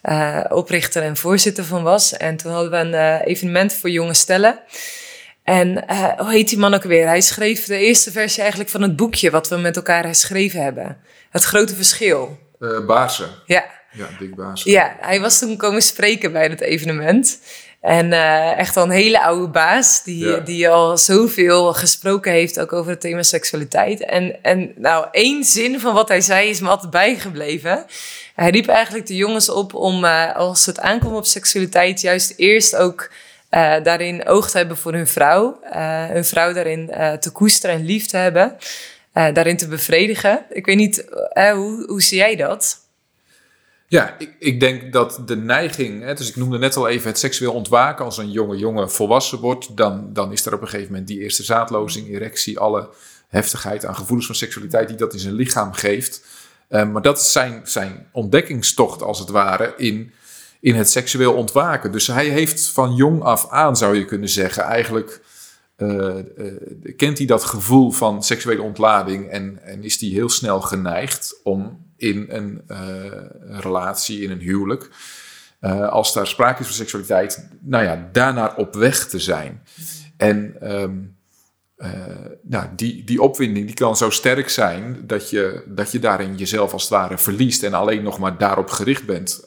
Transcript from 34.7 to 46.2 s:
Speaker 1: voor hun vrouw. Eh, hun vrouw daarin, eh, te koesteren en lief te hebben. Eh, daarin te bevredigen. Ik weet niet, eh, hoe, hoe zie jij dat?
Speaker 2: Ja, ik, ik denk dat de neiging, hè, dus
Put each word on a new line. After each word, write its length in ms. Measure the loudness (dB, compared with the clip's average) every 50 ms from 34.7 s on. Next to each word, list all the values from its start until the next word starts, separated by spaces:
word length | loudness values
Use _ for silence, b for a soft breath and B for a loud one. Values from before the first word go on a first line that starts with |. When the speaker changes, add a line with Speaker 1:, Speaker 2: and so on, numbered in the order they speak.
| -4
Speaker 1:
voor 160 | -8 -6 -4
hun 160 | -4 -2 -2 -2
vrouw. 500 | 2 4 6 6 6 6 4 2 -2 -8
Eh, 420 | -16 -10 -6 -6 -4 -4 -4 -4 -4
hun 180 | -2 -2 -2 -2
vrouw 280 | 0 2 2 2 2
daarin, 380 | 0 -2 -2 -2 -4 -6 -8 -8
eh, 220 | -4 -2 -2 -2
te 180 | -2 -2 -6 -8
koesteren 460 | 0 0 2 4 4 2 2 0 -2
en 80 | -2 -2
lief 220 | -2 -2 -2 -4
te 100 | -4 -2
hebben. 400 | 0 0 2 4 4 2 2 0 B B B B B B B B B B B
Eh, 220 | _ 2 2 4 4
daarin 220 | 2 2 2 0
te 120 | -2 -4 -6
bevredigen. 760 | -6 -6 -2 2 4 4 4 2 0 0 2 2 2 2 -2 _
Ik 160 | -12 -6 0
weet 100 | 2 4
niet, 280 | 4 4 2 0 -4 -6 -8 -6 -6 -6 0
eh, 200 | 2 4 4 4
hoe, 320 | 4 2 -4 -6 -8 -10 -8
hoe 160 | -8 -2 0
zie 160 | 0 2 4 4
jij 180 | 4 4 4
dat? 440 | 0 -2 -4 -2 -2 -4 -4 -4 -8 _ _ _ _ _ _ _ _ _ _ _ _ _ _ _ _ _ _ _ _ _ _
Speaker 2:
Ja, 260 | 2 2 2 2 -6 -14
ik, 120 | -16 -16 _ _
ik 220 | -2 -2 2 4
denk 320 | 2 2 2 -2 -10 0
dat 300 | 2 2 2 2 -2 -14 -8
de 100 | -6 -6
neiging, 680 | -6 0 0 0 0 0 -2 -4 -4 -6 -6 -6 -10
hè, 120 | -8 -8 -8
dus 140 | -8